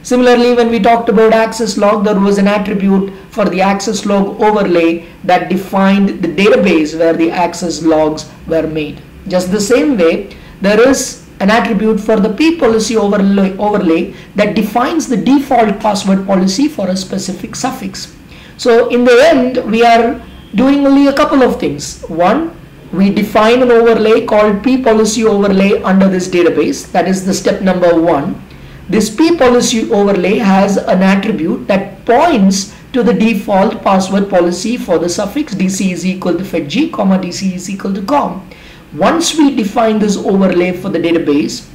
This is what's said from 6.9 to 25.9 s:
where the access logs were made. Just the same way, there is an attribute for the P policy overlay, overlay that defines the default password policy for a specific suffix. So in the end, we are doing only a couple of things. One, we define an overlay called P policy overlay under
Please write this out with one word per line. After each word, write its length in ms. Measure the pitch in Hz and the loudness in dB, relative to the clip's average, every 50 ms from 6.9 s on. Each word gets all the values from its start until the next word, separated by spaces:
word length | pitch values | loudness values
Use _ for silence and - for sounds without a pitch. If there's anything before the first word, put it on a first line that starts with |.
| 160 160 | -2 -2
where 140 | 170 165 165 | 0 0 2
the 180 | 156 165 165 | 0 0 -2
access 500 | 180 185 175 170 - - 185 170 151 151 | 0 -2 -4 -4 -4 -6 -6 -6 -6 -2
logs 480 | 165 160 160 156 156 151 151 - - - - - - | 0 0 2 2 2 0 -2 -6 -10 -16 -20 -18 -8
were 220 | - 165 160 156 | -4 -2 -2 -2
made. 340 | 151 156 156 151 147 - - - - - - - 185 | -2 -6 -6 -8 -8 -10 -16 -18 -20 -20 -16 -10 -4
Just 200 | 180 180 185 185 | -2 -2 -2 -2
the 120 | 190 214 | -4 -4
same 360 | 202 - 240 269 302 302 262 | 0 0 0 2 2 0 0
way, 380 | 202 170 165 180 - - - - - - - - - | 2 2 2 2 -2 -6 -12 -16 -20 -20 -20 -12 -4
there 300 | - 196 214 208 240 269 | 0 0 2 4 4 4
is 360 | 269 262 - - - - - - - - | 2 0 -2 -8 -12 -16 -20 -20 -8 -4
an 100 | 202 196 | 0 0
attribute 520 | 220 240 - 226 220 190 220 220 220 202 | 2 2 0 0 -2 0 0 0 0 0
for 180 | - - 220 202 | 0 0 2 2
the 140 | 185 - - | 2 0 0
P 240 | - 311 330 330 | 0 0 0 2
policy 400 | - 277 226 226 220 - - 226 | 2 0 2 2 0 0 0 -2
overlay, 580 | 214 202 202 208 196 190 196 196 196 190 190 - | 0 0 0 0 2 2 2 2 2 0 0 -2
overlay 560 | - 208 208 208 196 175 165 160 170 175 - - - - - - | -2 -2 -2 0 0 2 2 0 0 -2 -6 -10 -18 -20 -8 -2
that 200 | 190 214 208 165 | -2 -2 0 0
defines 520 | 220 - - - - 254 311 349 320 254 | -2 -2 -2 -2 -2 -2 0 -2 -4 -2
the 100 | - 254 | -2 -4
default 600 | 196 - 240 277 285 269 - 269 240 226 208 190 - | -2 2 2 2 2 2 0 2 2 2 0 -2 -2
password 480 | - 214 202 196 - 196 190 190 - | -2 -2 -2 -2 0 0 0 0 0
policy 400 | - 196 180 190 190 - - 285 | 0 0 0 0 0 0 0 -2
for 220 | 302 - - 196 180 | -2 -2 -4 -4 -4
a 80 | 185 | -4
specific 580 | 190 - - - 190 - - 190 - - 220 - | -6 -6 -8 -8 -8 -6 -8 -10 -10 -10 -12 -10
suffix. 580 | - - 262 - - - 190 - - - - - - - - - - - - - | -8 -8 -8 -8 -8 -12 -12 -12 -12 -16 -18 -18 -20 -20 -20 -20 -20 -20 -20 -16
So 320 | - - 247 226 233 262 - | -4 0 4 4 4 4 2
in 160 | 247 240 247 | 0 2 4
the 200 | 254 240 233 285 | 4 6 6 6
end, 460 | 330 320 262 247 254 254 247 - 220 | 6 4 4 0 0 -2 -4 -4 -2
we 140 | 214 226 233 | 0 2 4
are 360 | 233 233 226 226 240 285 - - - - - - - - | 6 6 4 4 0 -2 -6 -12 -18 -20 -20 -20 -6 -2
doing 320 | 196 254 269 285 285 277 | 0 2 2 2 2 2
only 220 | 269 277 277 285 | 4 4 4 4
a 60 | 277 277 | 2 2
couple 280 | - 294 - 311 269 | 0 0 0 2 2
of 200 | 254 - - - | 2 2 0 -2
things. 420 | 180 147 143 143 - - - - - | -4 -6 -6 -6 -10 -14 -14 -14 -14
One, 520 | - 160 160 175 185 226 302 330 330 - - - - - - - - | -10 -4 0 0 0 0 0 -4 -6 -10 -14 -20 -20 -20 -20 -16 -8
we 180 | - 170 196 202 | -2 0 0 0
define 520 | - 208 202 - - 220 214 220 240 254 | 2 -2 -4 -2 0 0 2 2 4 2
an 100 | 254 240 | 4 4
overlay 540 | 240 226 233 233 226 214 214 214 226 - - | 4 4 4 4 2 2 2 2 2 2 2
called 380 | - 220 208 214 214 202 196 - | 0 0 2 2 2 0 0 0
P 200 | 254 262 254 - | 0 0 2 2
policy 400 | 226 220 214 220 214 - 240 220 | 2 2 2 2 0 0 0 0
overlay 580 | 220 202 202 202 202 190 190 196 202 226 - | 2 2 2 2 2 2 2 2 2 0 0
under 280 | - 190 | 0 2